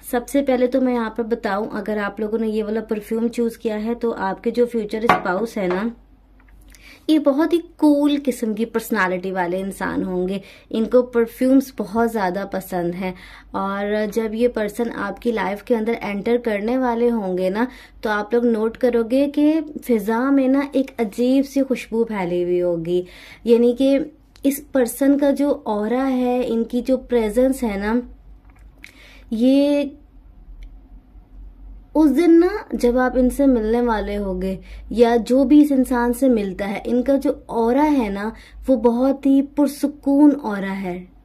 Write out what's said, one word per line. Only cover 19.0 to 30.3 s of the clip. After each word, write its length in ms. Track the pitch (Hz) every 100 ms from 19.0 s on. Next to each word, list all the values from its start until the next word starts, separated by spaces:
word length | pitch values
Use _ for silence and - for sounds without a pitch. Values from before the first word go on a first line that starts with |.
| 226 262 285
कि 340 | 285 294 320
फिजा 680 | 311 - - 226 196 226 269
में 180 | 277 254
ना 220 | 269 277
एक 160 | 285 269 -
अजीब 440 | 220 208 247 269
सी 160 | 277 277
खुशबू 440 | 269 233 - 226
फैली 380 | 226 214 175 180
हुई 180 | 175 180
होगी, 460 | 175 170 165 180 180 - - - 220
यानी 280 | 233 240
कि 260 | 240 269 277 - _ _ - 277
इस 140 | 277 -
पर्सन 440 | 269 240 - 277 285
का 120 | 285
जो 340 | 277 285 285 -
ऑरा 380 | 208 214 240
है, 380 | 269 254 247 247
इनकी 380 | 247 226 226 247
जो 160 | 240 254
प्रेजेंस 680 | - 240 220 214 262 262
है 180 | 233 196
ना, 220 | 208 240 247 - - - - - - - - - - - -
ये 580 | 220 254 277 285 285 285 - - - -